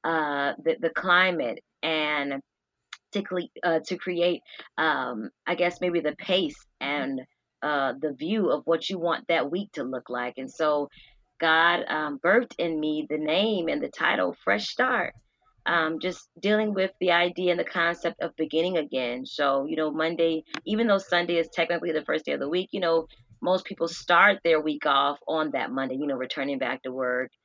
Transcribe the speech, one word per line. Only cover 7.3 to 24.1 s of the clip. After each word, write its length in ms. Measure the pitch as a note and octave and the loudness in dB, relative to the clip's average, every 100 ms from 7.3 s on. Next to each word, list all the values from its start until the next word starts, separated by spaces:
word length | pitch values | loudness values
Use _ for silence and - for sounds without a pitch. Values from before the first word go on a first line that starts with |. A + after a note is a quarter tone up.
| _ _ _ | _ _ _
uh, 300 | D3+ D3 C3+ C3 | -2 0 0 -2
the 120 | D3+ | -4
view 380 | C3 D#3+ A3 F3 | -4 -2 0 2
of 120 | D3 D#3+ | 0 2
what 240 | E3 - | 0 0
you 100 | F#3+ | -4
want 280 | E3+ D#3+ - | -2 -2 0
that 220 | E3 C#3 | 0 2
week 200 | F3 G#3 | -4 -6
to 100 | - | -6
look 260 | C3 B2+ - | -6 -6 -6
like." 260 | B2 B2 B2 | -6 -6 -8
And 140 | C3 | -12
so 380 | - D#3 D3+ C#3 - - _ _ _ | -2 2 2 -2 -10 -20 _ _ _
God, 460 | D#3+ D#3+ E3+ F3 - | 2 4 4 2 -2
um, 300 | D#3 D3+ C#3+ | -4 -4 0
birthed 360 | E3+ A3 A#3 - | 4 4 2 -4
in 200 | E3+ D#3 | -2 0
me 280 | D#3 D3+ D3+ | -2 -2 -4
the 80 | D3+ | -4
name 500 | D3+ E3+ G#3+ G3+ E3 | 0 2 2 0 0
and 140 | D3 | -2
the 60 | C#3+ | -4
title 460 | - D#3 - F3+ - | -2 0 2 -2 -2
Fresh 260 | - G3+ G#3 | 0 0 0
Start, 440 | - C4 A#3+ F3 - _ _ _ _ - | 0 2 2 -2 -8 _ _ _ _ 0
um, 340 | E3+ D#3+ D#3+ | 0 0 -2
just 300 | F#3 F3 - - | -4 -6 -16 -6
dealing 320 | G3+ G#3+ G#3+ | 0 2 2
with 180 | G3 F#3+ - | 0 -2 0
the 100 | F#3 | 2
idea 400 | E3+ F3 F3 F3+ | 4 2 2 0
and 80 | F3+ | 2
the 60 | - | 0
concept 560 | F#3 E3+ E3+ E3+ - | 0 0 0 -4 -4
of 140 | E3 - | -8 -4
beginning 400 | D#3 D#3 F3 F3+ | -2 0 2 0
again. 480 | D3 C3 B2 B2 C3 | 0 -2 -2 -4 -8
So, 400 | - C#3+ C#3 C#3+ | -2 2 2 0
you 80 | D#3 | -2
know, 140 | D#3 | -2
Monday, 520 | D#3 E3 E3 E3 D#3+ - - - | 0 -2 2 2 2 -6 -12 -4
even 220 | G#3+ A#3 | 0 2
though 100 | G3 | 2
Sunday 380 | - F3 F3 E3+ | 2 0 2 0
is 120 | D#3+ | 0
technically 380 | - E3 F3 E3+ | -2 0 0 0
the 120 | D#3 D3+ | -2 0
first 200 | D#3 D3+ | -4 -2
day 80 | |
of 60 | C#3+ | -4
the 80 | C#3 | -2
week, 200 | F3 F#3+ | -2 -2
you 80 | G#3 | -2
know, 260 | F3 E3 D#3+ - _ - | 2 2 0 -16 _ -6
most 240 | F3 F#3 - | 0 0 0
people 220 | G#3+ E3 | -4 -4
start 500 | - - | -4 2